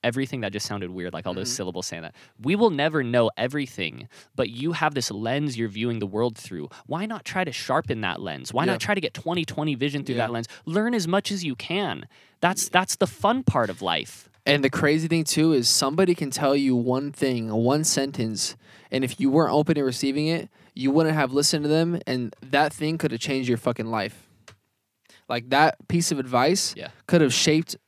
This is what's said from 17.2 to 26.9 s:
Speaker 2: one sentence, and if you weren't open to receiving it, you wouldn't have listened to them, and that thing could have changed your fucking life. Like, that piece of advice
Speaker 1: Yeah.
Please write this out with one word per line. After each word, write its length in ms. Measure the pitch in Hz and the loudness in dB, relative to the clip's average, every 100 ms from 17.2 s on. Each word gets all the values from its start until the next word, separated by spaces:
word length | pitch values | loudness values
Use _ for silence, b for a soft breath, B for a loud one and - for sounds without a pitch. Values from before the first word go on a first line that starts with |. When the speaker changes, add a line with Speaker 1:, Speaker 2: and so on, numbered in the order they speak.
| 135 120 110 | -2 0 -2
Speaker 2:
one 300 | 107 117 147 | 0 2 2
sentence, 720 | 160 - 139 139 113 101 - - b b b | 2 0 -2 -2 -4 -2 -6 -8 b b b
and 120 | 131 | -4
if 160 | 131 - | -4 0
you 100 | 135 | 2
weren't 240 | 143 143 | 4 4
open 220 | 139 151 151 | 2 4 4
to 80 | |
receiving 440 | 135 127 139 139 156 | 2 0 -2 0 0
it, 220 | 165 - b b | -2 -4 b b
you 180 | - 131 | -2 2
wouldn't 240 | 147 160 156 | 4 4 4
have 160 | 135 | 2
listened 300 | 135 147 156 | 2 2 0
to 60 | 147 | 2
them, 300 | 156 165 170 - | 2 2 -2 -2
and 280 | 127 120 - | -4 -4 -10
that 320 | 131 139 151 | -2 2 2
thing 240 | - 151 160 | 0 -4 -2
could 140 | 156 | -2
have 80 | 117 | -2
changed 260 | - 135 123 | -4 -2 0
your 100 | 117 | 0
fucking 280 | - 120 113 | 0 -2 -4
life. 400 | 113 98 - _ _ - _ _ _ _ _ _ b - | -4 -4 -8 _ _ -20 _ _ _ _ _ _ b -6
Like, 220 | 120 120 | -6 2
that 260 | 135 151 - - | 6 6 4 -2
piece 240 | 170 165 | 0 2
of 60 | 147 | -2
advice 540 | 131 123 135 190 - - | 0 2 4 2 -2 -6
Speaker 1:
Yeah. 140 | - | -14